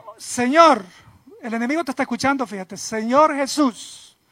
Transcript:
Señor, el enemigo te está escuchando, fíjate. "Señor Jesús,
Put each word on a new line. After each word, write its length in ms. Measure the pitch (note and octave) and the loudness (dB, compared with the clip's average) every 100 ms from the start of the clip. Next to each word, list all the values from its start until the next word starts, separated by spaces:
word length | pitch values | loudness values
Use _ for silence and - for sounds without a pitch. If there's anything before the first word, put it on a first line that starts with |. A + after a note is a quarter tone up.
| - - | -12 -18
Señor, 680 | - - B3 D#4 E4 A3+ F3+ - - _ _ G#4+ | -12 -4 2 6 6 6 -2 -20 -20 _ _ -16
el 120 | B3+ | -8
enemigo 300 | A3+ A#3+ D#4+ | -6 -4 -4
te 80 | D4+ | -4
está 100 | C4 | -6
escuchando, 440 | C4 A#3 C4 C#4 A#3+ | -6 -2 -2 -2 -4
fíjate. 300 | G3+ F#3 F#3+ | -8 -12 -14
"Señor 580 | - A3 A3+ C4+ D#4 | -10 -8 0 2 2
Jesús, 840 | C#4+ C4+ - C4+ - - - - _ _ | 0 -4 0 -2 -2 -14 -20 -20 _ _